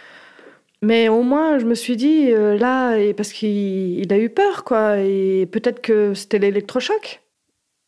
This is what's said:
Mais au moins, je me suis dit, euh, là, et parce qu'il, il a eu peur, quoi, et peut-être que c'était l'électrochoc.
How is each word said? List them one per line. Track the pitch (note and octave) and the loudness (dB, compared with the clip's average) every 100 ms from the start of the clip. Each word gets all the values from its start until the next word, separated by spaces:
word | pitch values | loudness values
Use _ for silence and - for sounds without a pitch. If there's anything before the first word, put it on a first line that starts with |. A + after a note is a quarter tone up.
| - - - - - - _ - | -20 -20 -20 -20 -20 -20 _ -4
Mais | G#3+ A3+ A3+ | 0 2 4
au | A3 | 2
moins, | B3 C#4+ D#4+ C#4+ | 2 0 2 0
je | |
me | A#3 | 0
suis | A#3 - A#3 | -2 -2 -2
dit, | C#4+ D#4+ C4+ | 2 2 4
euh, | A3 G#3 G#3 | 4 2 2
là, | B3 C4 B3+ A3 | 2 0 0 2
et | G#3 | 0
parce | G#3 G#3 | -2 -6
qu'il, | - G#3+ G3+ G3+ F#3+ F#3 F3 | -4 -2 -2 -2 -2 -4 -4
il | F#3+ | 0
a | G3 | 0
eu | A3+ | 0
peur, | A#3 G4+ - | 0 -2 -2
quoi, | - A3+ G#3+ G3+ | -2 0 2 0
et | G3 G3 F#3+ F#3+ F3+ | 0 0 0 0 -2
peut-être | A3+ A#3+ A#3+ | -2 -4 -4
que | - G#3+ G#3 | 0 2 0
c'était | G3 - G#3 | -2 -4 0
l'électrochoc. | G3+ G3+ G3+ B3+ B3 G#4+ - - _ _ _ _ _ _ | 0 0 -4 -6 -4 -6 -6 -20 _ _ _ _ _ _